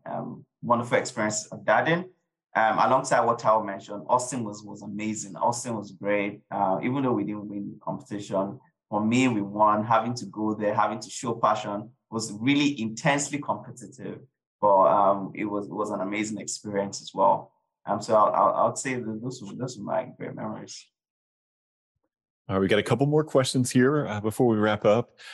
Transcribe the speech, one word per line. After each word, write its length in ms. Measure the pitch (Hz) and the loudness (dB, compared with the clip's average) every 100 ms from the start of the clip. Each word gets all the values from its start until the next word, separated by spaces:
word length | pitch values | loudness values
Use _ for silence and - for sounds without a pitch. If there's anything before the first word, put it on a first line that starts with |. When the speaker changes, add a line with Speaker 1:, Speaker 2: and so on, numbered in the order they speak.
| - | -10
Speaker 1:
um, 360 | 90 90 - - _ | -8 -8 -12 -18 _
wonderful 340 | 110 117 113 123 | 0 0 2 0
experiences 500 | - - 107 107 - | 0 -2 -2 -2 -6
at 120 | 104 | -4
Darden. 420 | 98 110 156 170 185 _ _ _ _ 98 | 2 4 4 0 -2 _ _ _ _ 2
Um, 240 | 110 - | 2 4
alongside 420 | 113 131 - 131 | 4 2 4 2
what 160 | 117 117 | 2 2
Tao 240 | 113 110 | 2 2
mentioned, 420 | 104 98 - 101 - | 2 -6 -10 -12 0
Austin 360 | 101 - 131 | 0 0 -6
was, 200 | 107 104 | -8 -10
was 180 | 104 101 | -14 -14
amazing. 540 | 104 101 107 107 104 85 | -12 -6 -6 -6 -10 -4
Austin 400 | - 117 123 110 | -2 -2 -4 -8
was 160 | 101 | -10
great. 480 | 95 98 104 101 - - | -8 -2 -2 -2 -8 -8
Uh, 300 | 101 98 95 | -2 0 0
even 220 | 123 139 | -2 -2
though 80 | 131 | 0
we 140 | 107 101 | 0 -2
didn't 220 | 107 104 | -6 -8
win 260 | 101 101 | -10 -10
the 60 | - | -10
competition, 760 | - 95 - 104 - 95 98 - _ _ _ | -10 -10 -10 -12 -6 -4 -4 -8 _ _ _
for 160 | 104 107 | -2 2
me, 220 | 123 131 | 4 4
we 140 | 107 | 2
won. 420 | 98 104 107 107 | -2 2 4 4
Having 320 | 110 113 120 117 | 2 2 0 -6
to 100 | 98 | -8
go 280 | 104 107 104 | -4 -4 -2
there, 180 | 104 | 0
having 260 | 110 107 113 | 2 0 -2
to 80 | - | -10
show 240 | - 120 | -8 -6
passion 580 | 110 110 107 107 101 113 _ _ | 0 2 2 -2 -8 -10 _ _
was 240 | 110 107 104 | -8 -8 -2
really 420 | 123 143 147 139 | 2 4 2 0
intensely 560 | 110 110 156 143 143 143 | -4 -2 0 0 -2 -6
competitive, 840 | - - - 120 95 - 98 101 - _ _ _ | -6 -6 -8 -16 -16 -14 -14 -14 -16 _ _ _
but, 260 | 104 98 95 | 4 6 6
um, 460 | 104 98 98 92 - | 6 4 2 -2 -6
it 100 | 104 | -4
was, 220 | 104 98 | -4 -4
it 60 | |
was 180 | 95 104 | -4 -4
an 80 | 101 | -4
amazing 400 | 95 104 104 101 | -4 -4 -4 -6
experience 600 | - - 107 101 98 - | -8 -10 -6 -4 -4 -6
as 120 | - | -8
well. 380 | 95 98 95 - _ _ _ - | 2 2 2 -2 _ _ _ -4
Um, 160 | 104 | -4
so 140 | - 110 | 2 4
I, 140 | 104 | 4
I, 200 | - 101 | 4 4
I 160 | - 110 | 4 0
would 120 | 117 | 0
say 180 | 135 127 | -4 -4
that 260 | 110 110 | -6 -8
those 200 | 127 131 | -8 -10
were, 120 | 98 | -12
those 240 | 107 127 104 | -10 -10 -8
were 60 | |
my 240 | 101 - - 78 | -6 -4 -4 -10
great 180 | 82 - | -12 -10
memories. 520 | 107 - 101 - - _ _ _ _ _ _ _ _ _ _ _ _ _ _ _ - | -10 -10 -14 -18 -20 _ _ _ _ _ _ _ _ _ _ _ _ _ _ _ -4
Speaker 2:
All 60 | 95 | 0
right, 60 | |
we 60 | 95 | 2
got 120 | 104 | 2
a 40 | |
couple 220 | 101 117 143 | 2 2 2
more 180 | 151 151 | 2 2
questions 440 | 139 127 135 123 | 2 2 0 2
here, 380 | 127 127 151 117 | 4 4 4 0
uh, 140 | 104 | -4
before 260 | 107 - 123 | -2 2 4
we 100 | 110 | 4
wrap 280 | 107 104 110 | 4 4 4
up. 320 | 107 - _ - | 4 2 _ -20